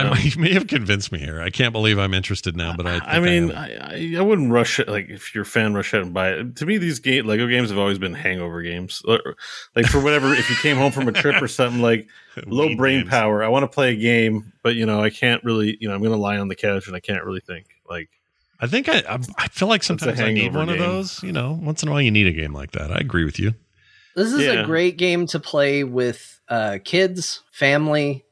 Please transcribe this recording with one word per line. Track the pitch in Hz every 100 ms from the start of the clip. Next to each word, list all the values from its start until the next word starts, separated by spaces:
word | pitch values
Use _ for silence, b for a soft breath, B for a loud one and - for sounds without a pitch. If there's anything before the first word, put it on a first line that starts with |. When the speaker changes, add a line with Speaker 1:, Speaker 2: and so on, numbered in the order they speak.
Speaker 1:
Um, | 135
Speaker 2:
might, | 143
<laughs> | 151 156
you |
may | 165
have | 190 214
convinced | 160 101 101 98
me | 82
here. | 71 80
I | 85
can't | - 123
believe | 113 110 101
I'm | 98
interested | 95 92 95 - 85
now, | 82
but | 85 87
I | 87
Speaker 1:
I |
Speaker 2:
think | -
I | 160
Speaker 1:
mean, | 175 175 170
Speaker 2:
am. | -
Speaker 1:
I, | - 55
I, | - 175 165 170
I |
wouldn't | 196 208 131
rush | 120 113 -
it. | 135
Like, | 104 98
if | 98 -
you're | 110
a | 101
fan, | 117 110
rush | 101 95
out | 110
and | 92
buy | 90 95
it. | 92 120 123
To |
me, | 151 214
these | 175 131
ga-, | 131 131
Lego | 110 107 120
games | 123 120
have | 101
always | 101 98
been | 92
hangover | 78 85 92 87 85
games. | 85 85 92 - -
Or, | 113 - - B B B -
like, | 120
for | 143
whatever, | 139 147 135
if | 143 -
you | 120
came | 151 135
home | 135
from | 127 127
a |
trip | 113 143 135
or | 131
something, | - 123 120
like, | 120 113 107 B B
Speaker 2:
<laughs> | B -
Speaker 1:
low | 117 156
Speaker 2:
Weed | 113
Speaker 1:
brain | 131 135
Speaker 2:
games. | 87
Speaker 1:
power, | 123 110 104
I | 110
wanna | 127 139
play | - 131
a | 110
game, | 117 117 113 110 107 -
but, | 117
you | 117 110
know, | 107
I | 107
can't | - 123 120
really, | 120 110 107 107
you | 110
know, |
I'm | 98
gonna | 110 110
lie | 101 101
on | 98
the | 92
couch | 107 98 95
and | 90
I |
can't | - 98
really | 87 95
think. | - 85 - _ -
Like, | 85 82 _ _ _ _ -
Speaker 2:
I | 120
think | 214 285
I, | 277 -
I, | 117 123 -
I | -
feel | - 196
like | 214
Speaker 1:
It's | -
a | 170
Speaker 2:
sometimes | 127 123
I | 110
need | 107
Speaker 1:
hangover | 120 135
Speaker 2:
one | 160
of | 175
Speaker 1:
game. | 180
Speaker 2:
those. | 185 190 -
You | 185
know, | 160 123 160
once | 151 156
in | 151
a |
while | 143
you | 131
need | 107 98
a |
game | 80 78
like | 71 71
that. | - 76
I | -
agree | 135 85 80
with | -
you. | 98 113 _ _ b b b -
Speaker 3:
This | 220
is | 277 277
Speaker 1:
Yeah. | 117
Speaker 3:
a |
great | 107 160 180 165
game | 180 175 175
to | 160
play | - 151 143 143
with, | 135 123 123 113 - - -
uh, | 117 110 101
kids, | - 170 190 185 165 - _
family, | - 139 143 156 151 143 135 -